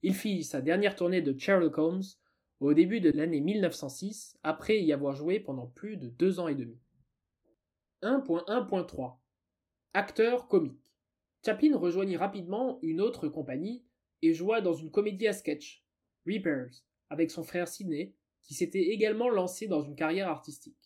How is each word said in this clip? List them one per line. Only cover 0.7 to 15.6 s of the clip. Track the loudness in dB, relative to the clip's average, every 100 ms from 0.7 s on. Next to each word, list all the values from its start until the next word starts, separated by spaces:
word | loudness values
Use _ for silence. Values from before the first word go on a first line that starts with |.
| 4 2 2
tournée | 0 2
de | 0 -2
Sherlock | 4 4 4 4
Holmes | 0 0 -6 -12 _ _ _ _
au | 4
début | 6 6 6
de | 4
l'année | 4 0 0
mille | 0 2
neuf | 0
cent | -2 -10
six, | -8 -10 -10 -18 -8
après | -6 -4 0 2
y | 4
avoir | 2 0 -2
joué | -2 -2
pendant | -2 -8 -8
plus | -12 -12 -10
de | -12
deux | 0 2 2
ans | -2
et | -4
demi. | -6 -12 _ _ _ _ _ _ _ _ _ _ _ _
Un | 0 0
point | 2 -2 0
un | -2
point | 0 -4
trois. | -4 -8 -10 -10 _ _ _ _ _ _ _
Acteur | -2 -2 2 2 2 2
comique. | 2 2 -8 _ _ _ _ _ _ -4
Chaplin | 2 4 4
rejoignit | 2 0 0 0
rapidement | -2 -4 -6 -2 -2 -2
une | -4 0
autre | 0 0 -6
compagnie | -6 -6 -6 -6 -8 _ _ _ _
et | 2
joua | 4 2 2
dans | 2
une | -2 0
comédie | 0 0 0 -2
à |
sketch, | 0 -4 -6